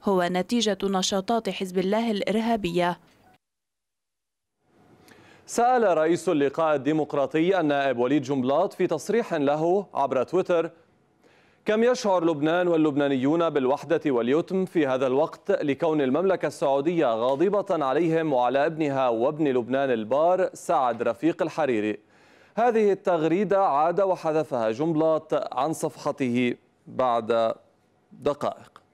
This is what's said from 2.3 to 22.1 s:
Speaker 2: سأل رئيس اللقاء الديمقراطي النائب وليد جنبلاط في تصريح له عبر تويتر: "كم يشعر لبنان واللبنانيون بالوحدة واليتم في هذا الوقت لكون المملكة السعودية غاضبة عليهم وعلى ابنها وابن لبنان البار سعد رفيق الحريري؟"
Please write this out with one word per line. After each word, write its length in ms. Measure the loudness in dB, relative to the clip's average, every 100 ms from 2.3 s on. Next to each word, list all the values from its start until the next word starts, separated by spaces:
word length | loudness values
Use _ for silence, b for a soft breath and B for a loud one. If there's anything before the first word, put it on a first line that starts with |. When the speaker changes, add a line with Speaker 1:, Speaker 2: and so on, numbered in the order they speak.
| -2 0 -2 -2 -2 -2 -4 _ _ _ _ _ _ _ _ _ _ _ _ _ _ _ _ _ _ _ _ B B B B -8
Speaker 2:
سأل 520 | 0 2 4 4 2
رئيس 300 | 2 0 0
اللقاء 480 | 0 0 0 0 0
الديمقراطي 840 | 0 -2 -2 -2 0 0 2 2
النائب 380 | 2 0 0 0
وليد 240 | 0 0
جنبلاط 500 | 0 -2 0 0 0
في 140 | -2 -2
تصريح 480 | -2 -2 -2 -2
له 520 | -2 0 0 0 0 -2
عبر 280 | -4 -2 0
تويتر: 480 | 0 -2 0 0 0 -8 _ _ _ _ b b b b
"كم 180 | -2 2
يشعر 400 | 2 2 0 2
لبنان 440 | 2 0 0 0 2
واللبنانيون 840 | 2 2 2 0 2 2 2 2
بالوحدة 500 | 2 0 0 0 -2 0
واليتم 580 | 0 2 0 0 -4
في 220 | -2 0 0
هذا 200 | 0 0
الوقت 440 | 0 0 -4 -2
لكون 500 | -2 0 -2 0 0
المملكة 460 | 0 0 0 0 -2
السعودية 600 | -2 0 0 0 0 0
غاضبة 800 | 2 0 2 0 0 -2 -2
عليهم 480 | 0 0 2 0 0
وعلى 340 | 2 2 2 0
ابنها 420 | -2 -2 0 0
وابن 400 | 0 -2 0 0
لبنان 420 | 0 0 -2 0
البار 600 | -2 -2 0 2 2 -2
سعد 480 | -6 -2 0 0 0
رفيق 400 | -4 -2 -4 -2
الحريري؟" 560 | -4 -2 -2 0 -2 -6 _